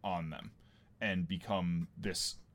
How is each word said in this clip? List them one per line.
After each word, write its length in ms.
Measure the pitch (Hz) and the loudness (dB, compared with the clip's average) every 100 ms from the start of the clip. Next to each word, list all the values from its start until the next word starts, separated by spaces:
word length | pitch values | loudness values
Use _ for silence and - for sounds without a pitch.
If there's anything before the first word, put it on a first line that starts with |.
on 260 | 101 90 80 | 0 0 -2
them 200 | - 113 - - - - - | -6 -10 -16 -20 -20 -20 -4
and 260 | 110 92 85 | 0 2 2
become 600 | 92 - 98 87 85 85 - | -2 2 2 4 2 0 -2
this 380 | 101 - - - - | -2 0 -2 -4 -16